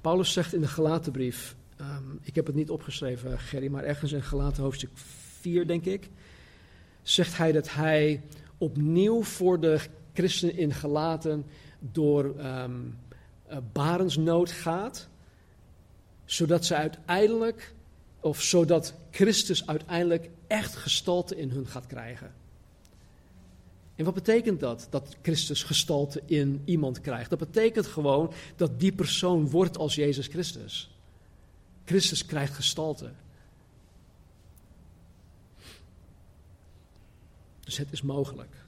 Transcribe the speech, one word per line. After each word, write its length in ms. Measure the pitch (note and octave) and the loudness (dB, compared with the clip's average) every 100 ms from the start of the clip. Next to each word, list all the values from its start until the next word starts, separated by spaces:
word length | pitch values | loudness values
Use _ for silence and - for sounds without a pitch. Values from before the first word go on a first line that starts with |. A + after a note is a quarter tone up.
Paulus 320 | D#3+ F3+ F#3 | 2 2 2
zegt 220 | - E3+ | 0 0
in 60 | E3+ | 0
de 80 | D3 | -2
Galatenbrief, 880 | - D#3 D#3+ D#3+ C3+ B2+ A#2+ - - - - | 2 2 2 -2 -2 -4 -4 -12 -16 -20 -16
ehm, 280 | C#3 C#3+ C3 D3 | -12 -10 -10 -12
ik 120 | - | -6
heb 120 | - D#3 | -2 0
het 80 | |
niet 160 | C#3+ D3+ | 0 -2
opgeschreven, 680 | D#3+ - - C3+ B2 B2+ B2+ | -4 -8 -8 -6 -6 -6 -6
Gerry, 320 | - C#3 C3+ | -6 -6 -4
maar 140 | C#3 | -4
ergens 280 | C#3 C#3+ D3+ | -4 -4 -2
in 100 | C#3+ | -4
Galaten 400 | C3+ C#3+ C#3+ C#3+ | -2 0 0 0
hoofdstuk 280 | C#3 C3+ - - - - - - | -2 -4 -10 -14 -20 -20 -20 -12
vier, 260 | F3+ F3 E3 | -2 0 2
denk 180 | E3+ | 0
ik, 240 | E3+ G3 - - - - - - - - - - | -2 -6 -8 -20 -20 -20 -20 -20 -20 -20 -20 -16
zegt 340 | - - E3+ - | 0 2 2 2
hij 160 | E3 | 4
dat 200 | D3+ D3 | 4 2
hij 500 | C#3+ D#3 D#3 D3+ D3 - - - - | -2 4 6 4 2 -4 -18 -20 -4
opnieuw 640 | D#3+ C#3+ D3 E3+ G3+ A#3 | -2 0 2 4 6 4
voor 380 | G3+ - F#3 F3+ | 0 2 2 4
de 200 | D#3+ D#3 D#3+ - - | 4 2 0 -16 -14
christenen 440 | - F3+ - E3+ E3+ | 0 0 2 0 2
in 160 | D#3 | 0
Galaten 760 | C#3+ D3 D3 D#3+ D#3+ D#3+ D3+ D3 - - - | 0 -2 0 0 0 -2 -2 -4 -14 -20 -14
door, 600 | C#3 C3 D3 C#3+ C#3 C#3 | -8 2 4 4 2 -4
ehm, 420 | C#3 C3 B2+ B2 B2 A#2 - - - - - | -8 -8 -8 -8 -10 -12 -18 -20 -20 -20 -12
eh, 120 | C#3 A#2+ | -10 -6
barensnood 760 | D3+ C#3+ F3 F#3 D3 D#3+ E3+ F3 | 0 0 2 0 2 2 4 2
gaat, 580 | - - E3+ G#3+ - - - - - - - - - - - - - | 0 -4 -2 -4 -10 -18 -20 -20 -20 -20 -20 -20 -20 -20 -20 -20 -20
zodat 400 | - - D#3+ E3+ | -8 -2 2 2
ze 100 | E3+ | 2
uiteindelijk, 1000 | D#3+ D#3 - - F3+ G#3+ A3+ A3+ A3+ - - - - - - | 0 -2 -6 -2 2 4 4 0 -4 -12 -20 -20 -20 -20 -6
of 220 | D#3+ D3 | -4 -2
zodat 520 | - F3+ E3 E3+ D#3 - - | 2 4 6 4 2 -12 -16
Christus 560 | - G3 A3 - F3 - | 4 4 4 2 -2 -2
uiteindelijk 640 | D#3 - E3+ F3 E3+ E3 - - | -4 -2 0 2 2 -2 -18 -4
echt 300 | G#3+ G#3 - | -2 -2 -8
gestalte 600 | - - - F3+ F3 - | -2 -2 2 0 0 -6
in 140 | C#3+ | -4
hun 160 | C3 B2+ | -4 -6
gaat 200 | B2+ B2 | -10 -12
krijgen. 460 | C3 A#2 A#2+ - - - - - - - - - - - - - - - - - - | -12 -12 -14 -16 -18 -20 -20 -20 -20 -20 -20 -20 -20 -20 -20 -20 -20 -20 -20 -20 -4
En 60 | D#3+ | -2
wat 80 | |
betekent 460 | F#3 F#3 A3+ A#3 F3 | 0 4 4 4 0
dat, 260 | C3 A#2 - | -2 -4 -4
dat 260 | C#3 - - | -6 -6 -8
Christus 400 | - D3+ - C#3+ | 0 0 0 -4
gestalte 600 | - D#3+ - D3 C#3+ D3 - | -2 -2 2 0 0 -4 0
in 360 | D3+ C#3 C#3 | 2 2 0
iemand 360 | C#3+ F3 C#3+ B2 | 0 0 0 -4
krijgt? 300 | - A#2+ A#2+ | -6 -6 -4
Dat 80 | - | -4
betekent 480 | D#3+ - A3 A3+ G3+ | 0 2 4 2 -2
gewoon 460 | - D3 C#3 E3 - - - | 0 2 4 2 -4 -16 0
dat 240 | E3+ A#2+ | 0 4
die 120 | F#3 | 2
persoon 580 | F#3+ F#3 - F3+ F3 D3+ | 2 0 0 2 4 4
wordt 280 | D#3 F3+ E3+ | 4 2 2
als 160 | D#3 | -2
Jezus 320 | C3 D3 C#3 C#3 | 2 2 0 -4
Christus. 720 | D#3+ F3 - G2+ - - - - - - - - - - - | -6 -6 -8 -10 -10 -12 -18 -20 -20 -20 -20 -20 -20 -20 -20
Christus 420 | - F#3 F3+ C#3+ - | 0 2 2 -2 -4
krijgt 280 | D#3 C#3 | -4 -4
gestalte. 580 | - - - D#3 C#3+ A#2+ - - - - - - - - - - _ - _ - - - - - - - - - - - - - - - - - - - - - - - - - - - - - - - - | -2 -4 -2 -4 -4 -10 -16 -20 -20 -20 -20 -20 -20 -20 -20 -20 _ -20 _ -20 -20 -20 -20 -20 -20 -20 -20 -20 -20 -20 -20 -20 -20 -20 -20 -20 -20 -20 -20 -20 -20 -20 -20 -20 -20 -20 -20 -20 -20 -20 -20
Dus 120 | - - | -12 -8
het 160 | C#3 | -8
is 100 | C#3+ | -6
mogelijk. 520 | C#3 C#3 C3+ - A#2+ - | -4 -2 -4 -6 -16 -20